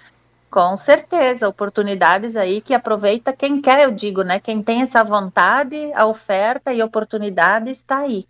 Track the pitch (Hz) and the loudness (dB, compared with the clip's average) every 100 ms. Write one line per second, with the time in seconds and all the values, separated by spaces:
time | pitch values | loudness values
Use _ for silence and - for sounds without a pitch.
0 | _ _ _ _ - 196 175 196 - 311 | _ _ _ _ -4 0 0 0 2 2
1 | - 339 262 240 208 - 202 - 202 196 | 2 0 0 0 -4 -4 -6 -4 -4 2
2 | 170 190 226 226 185 208 - 247 233 208 | 2 2 0 -4 -2 -2 0 -2 0 0
3 | 202 233 269 262 277 285 269 269 269 196 | 0 0 -4 -4 -2 0 2 4 4 2
4 | 208 185 185 190 - 220 214 233 262 233 | -6 -4 -2 -4 -4 -6 -2 -2 0 2
5 | 208 208 185 196 180 254 269 302 294 277 | 2 0 -2 0 2 2 -2 -6 -6 0
6 | 220 220 - 190 214 254 269 233 220 220 | 0 -2 -4 -2 0 -2 -4 -4 -2 -4
7 | 214 220 208 180 175 220 233 262 - 269 | -6 -8 -6 2 2 2 -2 -10 -6 -4
8 | 285 208 | -4 -6